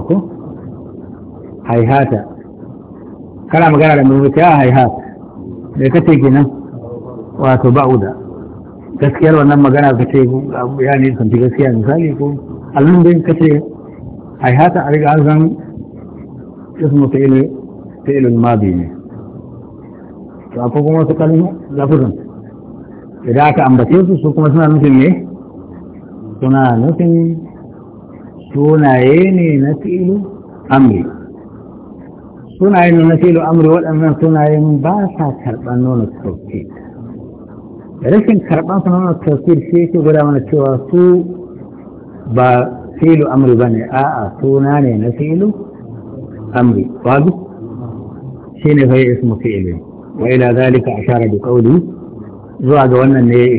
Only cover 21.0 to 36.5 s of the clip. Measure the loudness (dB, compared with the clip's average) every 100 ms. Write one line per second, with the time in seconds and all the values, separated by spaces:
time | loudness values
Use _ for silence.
21 | 0 0 2 2 0 -4 -10 -6 0 0
22 | 0 -4 -12 -18 -20 -20 -20 -20 -20 -20
23 | -20 -10 -2 2 2 2 2 2 4 2
24 | 2 0 0 2 2 2 2 4 4 4
25 | 4 0 -4 -14 -18 -20 -18 -18 -18 -20
26 | -20 -18 -18 -4 0 2 2 2 0 0
27 | 2 2 0 -4 -10 -18 -20 -20 -20 -20
28 | -20 -20 -20 -20 -8 0 2 4 4 4
29 | 4 4 4 2 2 0 0 -2 -4 -4
30 | -2 -2 -6 -14 -20 -20 0 4 4 2
31 | -4 -12 -18 -20 -20 -20 -20 -20 -20 -20
32 | -20 -20 -20 -20 -20 -2 2 4 4 4
33 | 4 4 4 2 2 2 4 2 0 0
34 | 0 2 2 2 2 2 2 0 0 -2
35 | -2 -4 -6 -6 -8 -8 -6 -2 0 -2
36 | -4 -6 -12 -12 -12